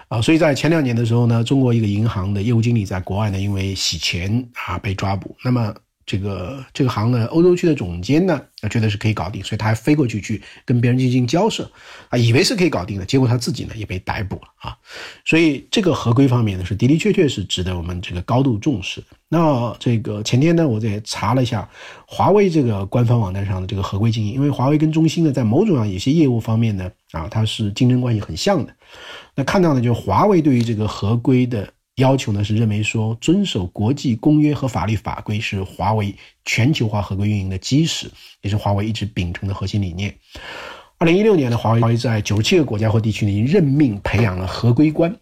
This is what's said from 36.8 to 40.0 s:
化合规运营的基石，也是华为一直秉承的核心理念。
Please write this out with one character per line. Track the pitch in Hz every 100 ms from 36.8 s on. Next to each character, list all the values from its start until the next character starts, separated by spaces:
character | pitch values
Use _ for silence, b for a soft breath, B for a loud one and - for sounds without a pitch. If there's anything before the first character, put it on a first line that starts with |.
| 113
化 | 104
合 | 92 95
规 | 104
运 | 104
营 | 95
的 | 95
基 | - 139 160
石， | - - B B B
也 | 101
是 | 104
华 | 104
为 | 101 107
一 |
直 | 110 101
秉 | - 87
承 | 87 98
的 |
核 | 98 95
心 | 107
理 | 95
念。 | 85